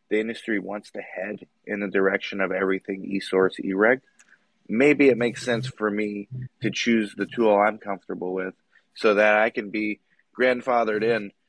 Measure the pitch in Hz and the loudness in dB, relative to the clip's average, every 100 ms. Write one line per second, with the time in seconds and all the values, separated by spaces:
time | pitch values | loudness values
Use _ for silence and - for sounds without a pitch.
0 | - 107 110 113 - 104 92 104 - 104 | -4 -2 -2 -6 -4 -4 -4 -10 -12 -14
1 | - 90 101 104 - _ - 104 101 98 | -12 -8 -8 -10 -14 _ -10 -6 -2 2
2 | 95 98 - 98 92 92 95 95 - 98 | 2 0 -4 -4 -2 0 0 -2 -4 -8
3 | - 98 - 95 95 - 95 95 110 131 | -4 -6 0 2 2 0 -4 2 2 2
4 | _ _ _ _ _ _ - 110 143 139 | _ _ _ _ _ _ -6 2 4 6
5 | 139 117 120 113 127 117 127 - 107 104 | 6 4 0 -4 -4 -4 -4 -4 -4 -2
6 | 107 104 101 127 127 - 110 - 120 113 | -4 -6 -10 -12 -12 -6 -6 -2 0 0
7 | 104 - 95 - 110 101 104 107 104 98 | 0 -6 -6 2 4 6 4 0 -8 -10
8 | - 92 90 92 92 - _ _ _ - | -8 -8 -6 -6 -6 -10 _ _ _ -2
9 | 110 101 107 107 113 120 104 107 107 101 | 2 4 4 4 2 -2 -6 -6 -6 -8
10 | _ _ _ - 127 123 131 120 110 104 | _ _ _ 0 0 0 0 0 2 0
11 | 110 113 101 _ | 0 0 -4 _